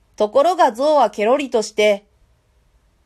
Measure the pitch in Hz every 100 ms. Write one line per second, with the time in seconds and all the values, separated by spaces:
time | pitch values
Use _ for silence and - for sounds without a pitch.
0 | _ - 208 247 320 339 302 226 294 294
1 | 226 - 208 285 262 226 214 - 208 202
2 | _ _ _ _ _ _ _ _ _ _